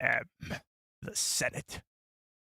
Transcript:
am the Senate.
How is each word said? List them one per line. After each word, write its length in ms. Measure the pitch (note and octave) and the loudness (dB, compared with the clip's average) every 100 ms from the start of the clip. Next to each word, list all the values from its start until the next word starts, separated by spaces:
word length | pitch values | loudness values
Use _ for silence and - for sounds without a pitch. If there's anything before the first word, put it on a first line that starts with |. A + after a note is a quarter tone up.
am 280 | B2 A#2+ - _ - - - _ _ _ | 2 2 0 _ -8 -8 -8 _ _ _
the 140 | - - | -6 0
Senate. 640 | - - B2 D#3+ - - - _ _ _ _ _ _ | 0 2 2 0 -8 -10 -12 _ _ _ _ _ _